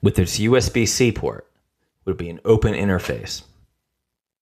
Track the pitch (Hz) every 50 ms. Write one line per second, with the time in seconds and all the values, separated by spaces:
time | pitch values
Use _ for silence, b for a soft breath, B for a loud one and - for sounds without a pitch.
0 | - 101 - - 90 - - - 107 113 127 127 - - - 123 113 - - -
1 | 127 117 104 - - 64 52 - - _ _ _ _ _ _ _ _ _ _ _
2 | - 98 90 - 85 85 82 - - 107 110 104 - 110 101 69 98 101 92 90
3 | - - - - 98 - - - - _ _ _ _ _ _ _ _ _ _ _
4 | _ _ _ _ _ _ _ _